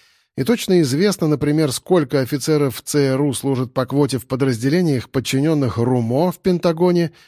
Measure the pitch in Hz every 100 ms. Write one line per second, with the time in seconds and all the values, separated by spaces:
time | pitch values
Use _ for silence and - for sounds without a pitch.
0 | _ _ _ - 135 233 - 180 143 139
1 | 208 180 160 143 147 151 151 - - 180
2 | 135 143 127 143 156 151 143 - - 147
3 | 135 131 147 117 139 127 123 - 127 139
4 | 143 127 - 127 135 113 131 170 175 131
5 | - 135 - 135 151 156 127 113 117 127
6 | 113 127 180 - 190 180 175 160 180 175
7 | 170 -